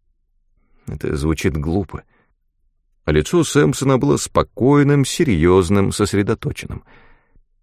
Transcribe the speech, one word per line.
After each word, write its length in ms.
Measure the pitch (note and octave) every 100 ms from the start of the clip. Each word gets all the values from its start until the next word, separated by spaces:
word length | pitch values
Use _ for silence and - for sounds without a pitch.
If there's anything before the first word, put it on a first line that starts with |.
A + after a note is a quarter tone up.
| _ _ _ _ _ _ _ _ -
Это 300 | D2 - D2
звучит 400 | D#2 D#2 F2+ D2+
глупо. 480 | D2 G2 - - _ _ _ _ _ _ _ _ _ _ -
Лицо 360 | D3+ D3 F3
Сэмпсона 560 | - D3+ D3 C3 C3+ B2+
было 200 | C#3 C3
спокойным, 840 | - F3 - - B2+ C#3+ C#3 D3
серьезным, 840 | B2+ - C#3+ E2 F2 F#2 F2 G2+ G2
сосредоточенным. 920 | - G2+ G2 G2 A2 C3+ - - - _ - _ _ _ _ _ _